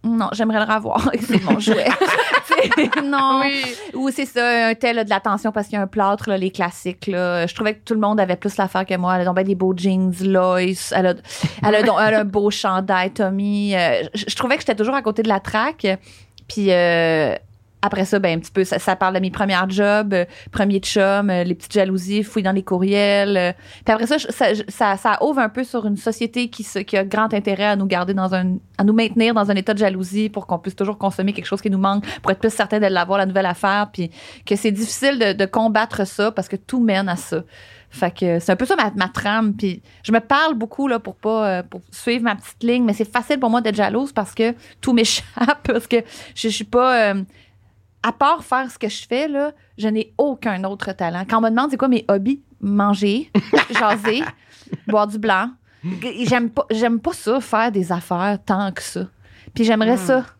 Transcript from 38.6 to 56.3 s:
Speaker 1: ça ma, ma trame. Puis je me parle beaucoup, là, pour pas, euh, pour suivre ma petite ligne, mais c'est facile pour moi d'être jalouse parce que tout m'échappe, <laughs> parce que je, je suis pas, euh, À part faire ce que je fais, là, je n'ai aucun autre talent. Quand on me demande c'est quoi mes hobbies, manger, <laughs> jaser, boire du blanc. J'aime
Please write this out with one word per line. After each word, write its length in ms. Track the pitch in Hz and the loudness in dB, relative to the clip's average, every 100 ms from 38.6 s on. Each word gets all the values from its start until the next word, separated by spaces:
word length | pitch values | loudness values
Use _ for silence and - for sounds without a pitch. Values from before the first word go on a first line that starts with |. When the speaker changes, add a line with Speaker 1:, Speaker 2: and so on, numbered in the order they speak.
| 254 | 2
Speaker 1:
ça 80 | |
ma, 160 | 381 320 220 | 2 0 0
ma 120 | 185 | -4
trame. 460 | - 208 214 214 | -2 -2 0 0
Puis 280 | 208 202 180 _ - | 0 -4 -6 _ -18
je 80 | - | 0
me 80 | 226 | 0
parle 360 | 226 277 320 | 2 2 2
beaucoup, 340 | 254 220 - 277 | 0 -4 -4 -2
là, 100 | 233 | -2
pour 160 | - | -4
pas, 340 | - 214 220 208 | -6 -2 0 0
euh, 140 | 185 | -2
pour 180 | 180 185 - | -6 -14 -16
suivre 320 | - - 240 | -8 -2 0
ma 100 | 233 | 0
petite 260 | 202 - - | -2 -8 -4
ligne, 200 | 233 247 | 0 2
mais 80 | 240 | 2
c'est 180 | 202 208 | 0 0
facile 280 | 247 233 294 | -2 0 0
pour 120 | 247 | 2
moi 100 | 240 | 2
d'être 160 | 226 202 | 0 0
jalouse 340 | 196 220 277 | 0 0 -2
parce 220 | - 196 | -4 -6
que 180 | - 226 233 - - | 0 -2 -2 -14 -8
tout 120 | - | 0
m'échappe, 720 | 240 226 - - - 240 294 | 2 2 0 -6 -2 0 0
<laughs> 0 | |
parce 240 | - 233 - | 0 -2 2
que 120 | 240 226 - - | 0 0 -16 -18
je, 140 | - 226 | -6 -4
je 60 | |
suis 100 | 208 | -4
pas, 480 | 208 247 254 247 214 | -2 2 4 4 2
euh, 100 | 196 190 - _ _ _ _ _ _ | 0 -6 -12 _ _ _ _ _ _
À 100 | 226 | -4
part 320 | 233 277 330 | 0 2 2
faire 260 | - 262 262 | 0 -2 -2
ce 80 | - | -6
que 100 | 208 | -8
je 180 | - - | -8 -4
fais, 200 | 247 302 | -2 -2
là, 240 | 277 294 294 _ - | -2 -4 -6 _ -4
je 120 | 220 | -2
n'ai 240 | 220 220 - | -2 -4 0
aucun 440 | 294 254 226 185 | 0 0 -4 -4
autre 280 | 190 196 - | -6 -6 -10
talent. 320 | 190 170 175 190 | -4 -4 -4 -2
Quand 100 | 226 | 0
on 20 | |
me 80 | 226 | 2
demande 200 | 226 285 | 2 0
c'est 60 | 269 | 0
quoi 120 | 269 | 2
mes 160 | 240 - | 2 2
hobbies, 320 | 202 196 277 _ _ | 0 2 -4 _ _
manger, 720 | 202 202 202 202 202 214 311 311 - | -2 2 2 2 2 0 -2 -4 0
<laughs> 180 | 440 - 233 | 0 2 2
jaser, 440 | 214 214 214 226 - - _ - - - - | 2 0 0 -2 -4 -10 _ -20 -14 -12 -2
boire 200 | 208 208 | 0 0
du 120 | 214 | -2
blanc. 320 | 214 190 226 254 _ _ 165 185 247 214 | 0 0 0 -8 _ _ -10 -8 -8 -4
J'aime 260 | 240 | 0